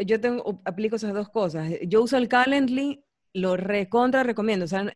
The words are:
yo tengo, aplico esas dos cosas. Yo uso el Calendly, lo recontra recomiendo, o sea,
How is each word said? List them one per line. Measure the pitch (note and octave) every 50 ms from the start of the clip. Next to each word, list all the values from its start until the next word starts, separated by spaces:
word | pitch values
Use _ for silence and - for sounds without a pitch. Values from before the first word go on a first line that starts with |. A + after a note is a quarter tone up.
| G3+
yo | F#3 A3 A3
tengo, | A3 A#3+ A#3+ B3 - - G3+ - -
aplico | - F3+ F3+ A3 A3 A3+ A3
esas | A3 G#3 G3
dos | G#3 G#3 -
cosas. | - A3+ G3+ F3 D3+ D#3+ D#3 D#3+ E3+ - - F3+
Yo | F3+ A3 A#3+
uso | A3+ C4+ C4
el | B3 -
Calendly, | - B3 B3+ C4 C#4 C#4+ C#4 B3 B3 C4 C#4 C#4+ C#4 - _ _ _ _ _ _ -
lo | F#3+ F3+ F#3 F3+ F3+
recontra | F#3+ G3 G3+ G#3 G3 F#3+ - A#3 B3 B3+ B3+ C4+ C4
recomiendo, | B3 A3 A3 G#3 A3 G#3+ F#3+ F3
o | D#3
sea, | F3+ F#3+ G3+ G#3 -